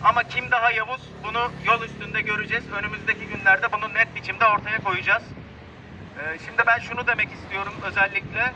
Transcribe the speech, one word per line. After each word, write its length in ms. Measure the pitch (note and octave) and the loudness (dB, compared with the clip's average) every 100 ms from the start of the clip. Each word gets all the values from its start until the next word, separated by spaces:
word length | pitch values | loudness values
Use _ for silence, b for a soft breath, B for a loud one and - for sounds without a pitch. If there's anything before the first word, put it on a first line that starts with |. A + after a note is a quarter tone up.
Ama 180 | - A#3+ | 6 4
kim 280 | A#3 A#3+ B3 | 2 -4 2
daha 200 | B3 A#3 | 4 4
Yavuz, 300 | A3+ A3 B3 - - | 2 -2 -6 -10 -12
bunu 280 | G3+ A#3 A#3+ - | -4 0 -2 -2
yol 180 | G3+ A3+ | 2 2
üstünde 380 | A3+ - - A3 | 2 -10 -6 -4
göreceğiz. 440 | G#3 G#3+ - A3 - | -2 -2 0 -4 -4
Önümüzdeki 540 | G4+ - - - - - | -6 -6 -4 -2 -2 -4
günlerde 460 | - G3 F#3+ A#3 | 0 4 6 4
bunu 220 | G#3+ A3 | -2 -2
net 200 | A3 A3 | 2 0
biçimde 320 | - - A#3 A3+ | 0 -8 4 4
ortaya 320 | G#3 G#3 G#3+ | 4 0 -2
koyacağız. 440 | G3 F#3 F#3+ G#3+ | 0 -2 2 2
Ee, 1160 | - - - - - - - - - - D3+ - - | 0 -16 -16 -18 -18 -18 -18 -16 -14 -10 -8 -8 -4
şimdi 160 | - A#3 | 2 4
ben 120 | A#3 | 4
şunu 280 | - A#3 A#3+ | 0 -2 0
demek 260 | A3 G#3+ | 0 -2
istiyorum 420 | - - G3 G3 - | -4 -8 -6 -6 -6
özellikle. 680 | G3+ G3 G3 G3+ C#3+ - B3 | -4 2 2 2 -4 -2 -2